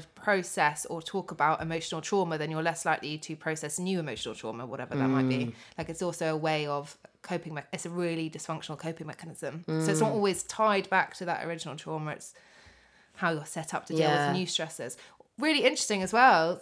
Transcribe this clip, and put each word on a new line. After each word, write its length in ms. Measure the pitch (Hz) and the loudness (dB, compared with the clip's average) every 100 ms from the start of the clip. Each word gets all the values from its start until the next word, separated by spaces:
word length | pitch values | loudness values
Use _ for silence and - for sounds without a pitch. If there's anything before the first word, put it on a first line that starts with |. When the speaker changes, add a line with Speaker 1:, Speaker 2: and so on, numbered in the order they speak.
Speaker 1:
to 80 | 156 | -8
process 720 | - - 196 175 - 151 151 - | -6 2 2 2 2 2 2 -6
or 160 | 165 | -6
talk 280 | - 196 180 | -6 -6 -4
about 300 | 160 151 160 | 2 4 4
emotional 400 | 160 165 165 165 | 0 -4 -4 -6
trauma, 380 | 147 202 175 156 | 0 2 2 0
then 120 | 151 | -2
you're 120 | 156 | -2
less 240 | 165 156 175 | -2 0 0
likely 320 | 156 139 151 | 0 0 -8
to 180 | - 151 | -8 -8
process 420 | - 156 151 151 | -4 -4 -4 -4
new 200 | 180 190 | -2 -2
emotional 340 | 156 147 - | -2 -4 -6
trauma, 300 | 110 113 113 | -8 -8 -8
whatever 300 | 123 131 123 131 | -8 -8 -4 0
that 100 | 131 | 2
might 200 | 131 131 | 4 4
be. 160 | 127 | 2
Speaker 2:
Mm. 80 | 120 113 - - | -2 -6 -14 -10
Speaker 1:
Like, 140 | 160 | -8
it's 100 | 160 | -4
also 320 | 180 165 160 | -4 -2 0
a 40 | 156 | 0
way 300 | 156 156 147 | 0 0 0
of 300 | 143 147 - - _ | -2 -4 -14 -20 _
coping 320 | - 175 170 | -6 -6 -6
me-, 80 | 151 - | -10 -8
it's 120 | - | -8
a 60 | 170 | -6
really 400 | 175 175 165 160 | -2 -2 -2 -4
dysfunctional 480 | 156 - 156 - 151 | -6 -8 -8 -8 -8
coping 280 | 160 165 156 | -8 -8 -10
mechanism. 580 | - 165 160 147 156 175 | -12 -14 -10 -8 -8 -2
So 240 | 160 160 | 0 4
it's 100 | 156 | 4
not 120 | 151 | 4
Speaker 2:
Mm. 20 | |
Speaker 1:
always 280 | 214 202 180 | 4 2 2
tied 440 | - - 220 196 190 | -4 0 2 2 2
back 260 | 190 - - | 2 0 -2
to 100 | 175 | -4
that 180 | 165 | -4
original 320 | 160 170 165 139 | -4 -6 -8 -10
trauma. 360 | - 160 151 | -8 -6 -6
It's 200 | - - - - - - - _ _ _ - | -8 -12 -20 -20 -20 -20 -20 _ _ _ -4
how 160 | 175 | 0
you're 120 | 160 | 0
set 300 | 151 - 160 | -4 -8 -4
up 100 | 175 - | -6 -2
to 40 | |
deal 80 | 160 156 | 2 4
Speaker 2:
Yeah. 200 | 147 143 | 4 4
Speaker 1:
with 100 | 180 | 2
new 80 | 180 | 0
stresses. 500 | - 156 - 120 - - - - - | -2 -4 -6 -10 -10 -16 -20 -18 -2
Really 260 | 294 294 | 2 6
interesting 380 | 240 302 - 208 | 4 4 0 0
as 120 | 185 | 2
well 440 | 220 262 185 160 185 | 8 8 8 6 0